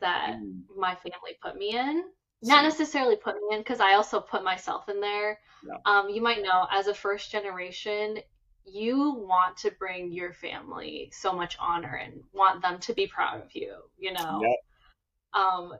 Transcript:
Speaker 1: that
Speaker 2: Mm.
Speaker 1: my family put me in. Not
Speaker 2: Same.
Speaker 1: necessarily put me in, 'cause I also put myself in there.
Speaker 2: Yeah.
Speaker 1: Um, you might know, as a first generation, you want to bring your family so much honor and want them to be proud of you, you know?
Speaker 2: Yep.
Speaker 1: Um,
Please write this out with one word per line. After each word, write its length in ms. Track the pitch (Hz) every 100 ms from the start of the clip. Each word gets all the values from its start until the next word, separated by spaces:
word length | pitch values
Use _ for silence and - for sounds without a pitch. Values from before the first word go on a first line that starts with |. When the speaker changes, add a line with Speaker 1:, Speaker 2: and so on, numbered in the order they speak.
Speaker 1:
that 400 | 185 175 156 226
Speaker 2:
Mm. 280 | 208 185 180 196
Speaker 1:
my 180 | 185 180
family 420 | 180 180 165 170
put 140 | - 185
me 220 | 202 233
in. 260 | 262 311 370 - _ _
Not 220 | 226 285 302
Speaker 2:
Same. 0 |
Speaker 1:
necessarily 520 | 311 302 285 254 214
put 200 | - 294
me 200 | 208 214
in, 80 | 220
'cause 160 | 247
I 140 | 196 202
also 260 | 214 214
put 240 | - 202 190
myself 440 | 185 - - -
in 120 | 403
there. 400 | 208 208 208 214 _ -
Speaker 2:
Yeah. 180 | - - -
Speaker 1:
Um, 240 | 202 196
you 120 | 208
might 200 | 233 226
know, 240 | 196 185 180
as 180 | 196 196
a 60 | 202
first 360 | 202 202 -
generation, 880 | 214 202 180 180 180 220 208 214 214 - _ _ _ 196
you 480 | 196 220 269 294
want 440 | 262 196 185 185 -
to 140 | 214
bring 400 | - 190 185 180
your 200 | 175 175 175
family 760 | - - - - 156 151 -
so 200 | - 196
much 240 | 185 175 -
honor 380 | - 170 160 139
and 280 | - - -
want 300 | 196 190 180
them 180 | 180 180
to 140 | - 226
be 120 | 196
proud 340 | - - -
of 120 | - -
you, 360 | - - - -
you 140 | 190
know? 300 | 180 165 -
Speaker 2:
Yep. 180 | 220 123 - _ _ _ _ _ _ 202
Speaker 1:
Um, 440 | 190 180 175 208